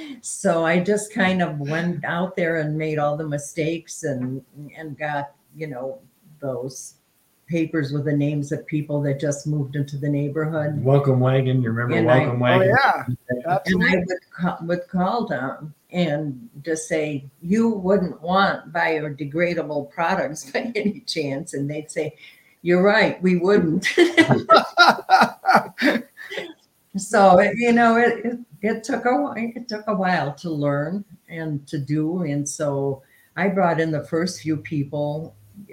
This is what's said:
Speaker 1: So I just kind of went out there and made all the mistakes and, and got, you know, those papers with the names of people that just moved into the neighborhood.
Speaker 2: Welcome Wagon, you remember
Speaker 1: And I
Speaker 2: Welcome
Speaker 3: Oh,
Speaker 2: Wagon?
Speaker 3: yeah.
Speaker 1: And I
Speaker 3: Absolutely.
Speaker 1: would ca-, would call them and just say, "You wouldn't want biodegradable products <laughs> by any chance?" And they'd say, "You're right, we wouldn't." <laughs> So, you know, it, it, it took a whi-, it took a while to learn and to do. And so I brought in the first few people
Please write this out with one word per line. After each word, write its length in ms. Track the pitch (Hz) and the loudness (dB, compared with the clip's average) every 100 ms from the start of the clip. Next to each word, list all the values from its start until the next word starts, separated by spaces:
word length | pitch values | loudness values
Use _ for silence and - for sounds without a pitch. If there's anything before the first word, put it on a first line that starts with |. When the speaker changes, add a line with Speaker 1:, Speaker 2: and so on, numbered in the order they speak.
| 311 254 | -16 -14
Speaker 1:
So 460 | - - 196 165 165 | -12 -4 0 2 2
I 140 | 180 | 2
just 340 | 180 208 208 | 2 0 -2
kind 260 | 226 185 185 | 0 0 2
of 180 | 170 151 | 0 -2
went 440 | 143 160 175 151 | -4 -2 -2 -2
out 300 | 139 170 180 | -4 -2 -4
there 220 | 185 170 165 | -2 0 0
and 200 | 151 151 | -2 -2
made 220 | 156 151 | -2 0
all 180 | 147 147 | 0 -2
the 100 | 156 | -4
mistakes 760 | 147 143 170 156 165 - - | -6 -6 -4 -4 -4 -8 -8
and, 420 | 156 127 127 135 - 139 147 151 | -6 -4 -4 -8 -12 -18 -18 -16
and 220 | 160 139 | -14 -8
got, 320 | 151 143 143 - _ 147 | -6 -6 -6 -12 _ -12
you 120 | 156 | -10
know, 320 | 127 135 135 - _ _ - | -8 -10 -10 -16 _ _ -10
those 540 | 139 120 131 - - - _ _ _ _ - | -8 -6 -8 -12 -16 -20 _ _ _ _ -6
papers 460 | 170 160 160 135 | -2 -2 -2 -2
with 120 | 147 | -2
the 120 | 143 147 | 0 0
names 340 | 143 151 139 | 0 -2 -4
of 160 | 117 - | -6 -4
people 340 | 151 147 147 | -4 -2 -2
that 180 | 143 139 | -2 -2
just 260 | 151 143 156 | -2 -4 -4
moved 300 | 151 131 143 | -4 -2 -4
into 200 | 139 143 | -4 -4
the 120 | 147 | -2
neighborhood. 760 | 143 147 156 156 160 147 151 | -2 -2 -2 -2 -2 -2 0
Speaker 2:
Welcome 380 | 123 139 135 123 | 4 6 6 4
Wagon, 420 | 127 135 127 127 | 4 2 2 0
you 80 | 113 | 0
remember 260 | 113 120 113 | -2 0 2
Speaker 1:
And 140 | 113 | 4
I 80 | 127 | 6
Speaker 2:
Welcome 240 | 135 123 | 4 2
Speaker 3:
Oh, 0 | |
Speaker 2:
Wagon? 260 | 123 123 190 247 | 4 4 6 6
Speaker 3:
yeah. 200 | 254 156 - 127 - | 4 2 -4 -8 -6
Speaker 1:
And 180 | 123 165 | -6 -2
I 40 | |
Speaker 3:
Absolutely. 440 | 190 185 180 170 180 | -2 0 2 2 2
Speaker 1:
would 340 | 180 180 - - | 0 -6 -10 -6
ca-, 220 | 175 - | -4 -4
would 260 | 170 175 - | -4 -6 -4
call 380 | 185 185 240 202 | -2 -2 -2 -4
them 440 | 135 131 - 151 - _ | -4 -6 -8 -14 -18 _
and 560 | 180 165 147 151 127 117 143 | -2 0 -2 -4 -8 -14 -12
just 240 | 165 160 - | -6 -6 -2
say, 360 | 160 151 143 135 - | -2 -2 -6 -10 -12
"You 300 | 170 214 226 | -2 2 2
wouldn't 500 | 202 180 196 175 127 | 0 2 2 0 -4
want 520 | 170 190 190 143 - | -2 2 2 -2 -6
biodegradable 1160 | 165 165 156 151 139 143 156 175 160 147 147 - | -4 -2 -2 -4 -8 -6 -2 0 -2 -4 -4 -6
products 600 | - 170 196 135 156 - | -4 -2 0 -2 -6 -8
<laughs> 20 | |
by 200 | - 240 | -6 -4
any 260 | 214 208 202 - | -2 -2 -4 -6
chance?" 480 | 165 143 139 170 | -4 -4 -6 -8
And 160 | 139 143 | -6 -6
they'd 220 | 151 151 | -6 -8
say, 240 | 170 151 - - - _ _ | -6 -6 -8 -18 -20 _ _
"You're 200 | 170 175 | 2 4
right, 400 | 202 220 180 135 | 6 4 2 2
we 140 | 185 180 | 2 2
wouldn't." 500 | 180 202 165 175 - - | 4 4 4 0 0 4
<laughs> 2000 | 349 - 320 - - 330 - - 339 - - 381 247 - - 226 - - 262 226 - - - 403 339 - _ _ _ 196 | 4 6 4 4 6 4 6 4 6 4 4 4 4 2 2 2 2 0 0 0 -4 -14 -14 -12 -12 -16 _ _ _ -10
So, 440 | - 220 196 180 | 0 6 8 8
you 320 | 208 226 240 | 6 2 4
know, 240 | 233 233 226 | 6 6 6
it, 280 | 240 233 | 4 2
it, 140 | 233 240 - - | -4 -6 -10 -6
it 220 | 208 220 | -4 -4
took 200 | - 254 | -4 -2
a 60 | 240 | 2
whi-, 380 | 285 285 214 233 | 0 0 -4 -8
it 140 | 247 - | -8 -10
took 160 | 208 214 | -8 -4
a 80 | |
while 400 | 190 185 175 143 | -2 0 0 -2
to 160 | 147 180 | -6 -6
learn 540 | 151 143 143 151 202 - - - | -2 0 -2 -2 -6 -10 -18 -14
and 380 | 165 160 143 143 | -10 -6 -6 -6
to 100 | 156 | -8
do. 440 | 135 151 156 180 | -4 -2 -2 -2
And 260 | 160 143 143 | -2 -4 -4
so 540 | - 147 139 139 139 _ _ _ - | -4 -4 -2 -2 -4 _ _ _ -4
I 120 | 190 | -2
brought 300 | 185 175 160 | 2 2 2
in 100 | 160 | 0
the 120 | 151 | -2
first 360 | - 160 180 - | -4 -2 -2 -4
few 160 | 156 151 | -4 -4
people 800 | - 151 139 147 147 156 160 - _ - - | -4 -6 -4 -4 -4 -6 -10 -16 _ -20 -20